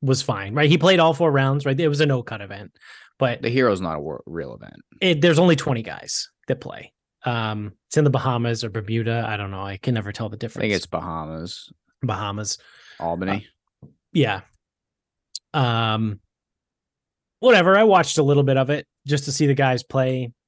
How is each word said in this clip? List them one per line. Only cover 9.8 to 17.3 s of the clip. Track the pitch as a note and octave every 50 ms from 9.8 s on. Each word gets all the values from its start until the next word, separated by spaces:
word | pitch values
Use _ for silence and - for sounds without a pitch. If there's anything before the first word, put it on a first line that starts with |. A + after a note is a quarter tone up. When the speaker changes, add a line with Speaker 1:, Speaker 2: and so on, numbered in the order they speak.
| - C3 A#2+
Speaker 1:
never | A2+ G2+ G2+
tell | G#2 - A2+ G#2
the | A2 -
Speaker 2:
I |
Speaker 1:
difference. | A#2 A2+ - - -
Speaker 2:
think | G#2+ G2+
it's | F2+ - -
Bahamas. | - E2 E2 F2 D#2+ D#2+ D#2 D#2 D#2+ D#2+ E2 F2+ - - - - - _ _ _ _ _
Speaker 1:
Bahamas. | - A#2+ G2 F#2+ G#2+ G2+ G#2 G#2 G#2+ G#2 - - _ - _ - - - - -
Speaker 2:
Albany. | - E2 E2+ F2 F#2 F#2+ G2 G#2+ - _ _ _ _ _ _ _ -
Speaker 1:
Uh, | - _ _ _ _ _
yeah. | E3+ C3 A2 G2 F#2+ - _ _ _ _ _ _ _ _ _ _ _ _ _ _ _ _ _ _ - - _ -
Um, | D3 C3 A#2+ A#2 A2+ A2+ A2 A2 A2 A2 G#2+ G#2 G2 _ _ _ _ _ _ _ _ _ _ _ _ _ _ _ _ _ _ _ _ _ _